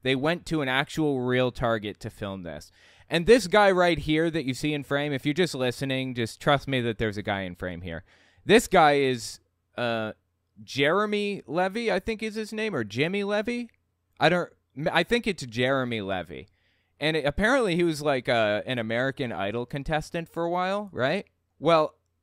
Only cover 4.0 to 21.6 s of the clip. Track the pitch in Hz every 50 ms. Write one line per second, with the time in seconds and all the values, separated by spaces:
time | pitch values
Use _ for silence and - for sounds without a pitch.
4 | - 160 156 156 165 170 151 165 127 131 127 - - 151 151 147 135 - 143 143
5 | 147 147 143 131 - 147 147 151 185 156 - 135 127 123 117 - 139 135 131 131
6 | 131 131 123 123 117 110 - - - 156 143 135 - - 135 127 117 120 110 -
7 | 117 107 98 104 95 107 101 98 95 90 90 - 92 90 87 87 87 85 82 82
8 | - _ _ _ _ _ _ _ _ - 190 240 - - - 180 160 147 147 143
9 | 139 131 127 117 107 - - - _ _ _ _ _ _ _ - 120 117 117 113
10 | 110 107 - _ _ _ _ _ _ _ _ - 107 - - 131 139 147 170 202
11 | 214 214 208 208 208 202 202 160 - - 139 170 185 190 185 233 233 214 185 190
12 | - - 226 208 226 220 202 226 220 208 220 214 214 220 190 135 113 101 98 120
13 | 147 170 190 202 202 196 208 208 208 240 240 240 240 226 _ _ _ _ _ _
14 | _ _ _ _ - 160 175 180 160 - _ _ _ _ _ 127 151 165 - 165
15 | 175 - 233 240 220 226 180 - 139 123 107 120 123 127 139 135 127 123 117 110
16 | 98 95 98 92 85 80 78 65 - _ _ _ _ _ _ _ _ _ _ _
17 | 139 156 160 156 131 143 143 - 196 226 269 277 233 196 165 170 175 170 156 139
18 | 147 127 139 131 117 139 123 117 110 104 104 104 - 104 131 120 113 110 113 120
19 | 127 135 127 - 139 120 107 82 98 101 107 120 123 _ - 143 135 - 156 151
20 | 156 - - 170 165 - - 170 170 170 175 180 180 185 196 208 208 196 165 -
21 | 123 135 165 202 - _ _ _ _ _ _ _